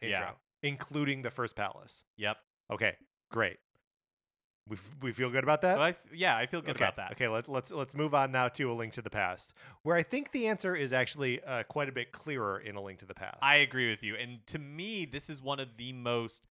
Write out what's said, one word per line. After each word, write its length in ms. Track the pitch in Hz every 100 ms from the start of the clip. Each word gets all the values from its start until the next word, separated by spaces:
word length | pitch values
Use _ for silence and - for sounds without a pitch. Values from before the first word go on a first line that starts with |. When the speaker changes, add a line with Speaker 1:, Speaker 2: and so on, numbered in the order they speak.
Speaker 1:
Yeah. 80 | 113
Speaker 2:
intro, 280 | 95 90 - _ _
including 600 | 143 139 - 147 143 135
the 80 | 123
first 260 | - 117 -
palace. 480 | 101 - - - _ -
Speaker 1:
Yep. 220 | 104 110 _ _ -
Speaker 2:
Okay, 240 | 110 107 - _ _ _
great. 280 | 113 98 90 _ _ _ _ _ _ _ _ _ _ -
We 80 | 104
f-, 200 | 98 139
we 80 | 131
feel 160 | 110 127
good 140 | 131
about 200 | 131 151
that? 120 | 180 185
Speaker 1:
Well, 100 | 160
I 40 |
f-, 100 | 180 -
yeah, 220 | 165 185 117
I 100 | 127
feel 140 | 170
good 140 | 147 135
Speaker 2:
Okay. 80 |
Speaker 1:
about 100 | 110 -
that. 160 | 95
Speaker 2:
Okay, 140 | - 120
let, 220 | 113 131
let's, 240 | 131 127
let's 240 | 160 127 143
move 180 | 151
on 160 | 143 135
now 160 | 131 123
to 220 | - 131
A 40 |
Link 180 | 117 113
to 100 | 120
the 80 | 107
Past, 420 | 107 90 92 - - - -
where 140 | 151 170
I 80 |
think 260 | 160 254 285
the 160 | 269 220
answer 300 | 208 190 175
is 160 | 135
actually, 500 | 127 120 151 131 123
uh, 220 | 143 123
quite 240 | 117 151 139
a 40 |
bit 200 | 123 123
clearer 480 | - 156 135 101 98
in 160 | 107 101
A 40 |
Link 200 | 98 92
to 60 | 95
the 80 |
Past. 240 | 92 95 -
Speaker 1:
I 140 | 135 147
agree 340 | 139 131 120
with 140 | 107
you. 100 | 107
And 320 | 110 120 117 -
to 140 | 156
me, 440 | 143 151 202 214
this 240 | 151 135 -
is 140 | 143
one 160 | 131 139
of 180 | 131 113
the 160 | 123
most 540 | 127 123 120 113 - _